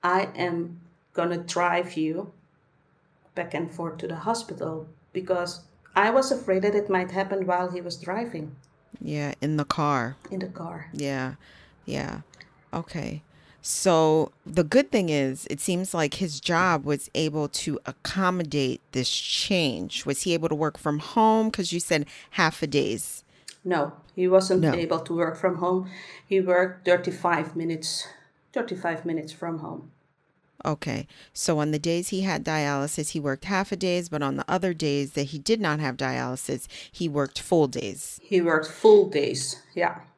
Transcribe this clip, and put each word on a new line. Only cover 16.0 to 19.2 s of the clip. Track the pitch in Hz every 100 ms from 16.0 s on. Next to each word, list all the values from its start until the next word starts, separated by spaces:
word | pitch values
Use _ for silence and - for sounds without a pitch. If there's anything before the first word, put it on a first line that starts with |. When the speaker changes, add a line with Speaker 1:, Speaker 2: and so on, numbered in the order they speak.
| 151 -
Speaker 2:
his | 185 143
job | - 170 185 165 139
was | 143 -
able | - 156 151 147
to | - - 147 -
accommodate | 131 - - 190 180 165 143 131 131 _
this | 131 123
change. | -